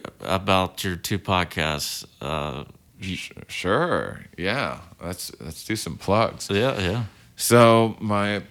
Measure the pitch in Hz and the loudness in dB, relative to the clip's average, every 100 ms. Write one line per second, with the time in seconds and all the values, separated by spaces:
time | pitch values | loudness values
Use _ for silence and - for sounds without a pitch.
0 | - - - 92 95 95 92 - 95 85 | -6 -8 -2 0 2 2 2 -2 -4 -4
1 | - 98 - 92 85 85 78 76 - - | -4 -4 0 0 0 -2 -2 -2 -4 -8
2 | - - 69 78 73 67 - - _ - | -12 -10 -6 -4 -4 -8 -12 -18 _ -14
3 | 95 71 - - - - 87 120 170 90 | -10 -8 -10 -16 -14 -6 0 2 2 -2
4 | 50 - - - 92 131 87 64 85 - | -4 -8 -14 -6 -2 -2 -2 -6 -14 -12
5 | 87 95 - - 80 - - 110 - - | -10 -8 -10 -12 -14 -10 -6 -6 -6 -6
6 | - 104 113 - - 101 131 104 90 117 | 0 2 2 -2 -2 0 0 0 0 -2
7 | 104 - - - - 120 117 113 113 - | -4 -10 -18 -6 4 8 10 8 4 0
8 | 107 101 104 101 - | -2 0 0 -2 -6